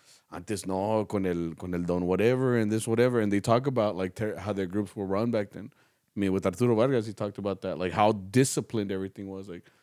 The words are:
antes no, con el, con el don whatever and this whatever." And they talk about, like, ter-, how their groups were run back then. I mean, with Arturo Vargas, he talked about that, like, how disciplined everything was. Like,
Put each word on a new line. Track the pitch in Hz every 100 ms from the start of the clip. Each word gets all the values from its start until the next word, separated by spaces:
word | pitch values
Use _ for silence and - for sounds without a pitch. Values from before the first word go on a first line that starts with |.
| _ - _
antes | 92 87 101 92
no, | 95 104 110 101
con | 104 95
el, | 85 82 80
con | 90 87
el |
don | 87 90 90
whatever | 92 110 127 131 120
and | 107
this | 110 117
whatever." | 113 127 120
And | 104
they | 101
talk | 117 117 139
about, | 123 107 90
like, | 95 -
ter-, | 107 85
how | 95
their | 98 92
groups | 98 98 107
were | 98
run | 95 120
back | 113 101
then. | 87 110
I | _ _ _ _ -
mean, | 98
with | 95 95
Arturo | 90 123 110
Vargas, | 127 127 110
he |
talked | 98 104 -
about | 101 92
that, | 95 78
like, | 90
how | 110 107
disciplined | 104 95 127 135 - 107 113 101
everything | 95 95 - 98
was. | 95 98
Like, | 87 - _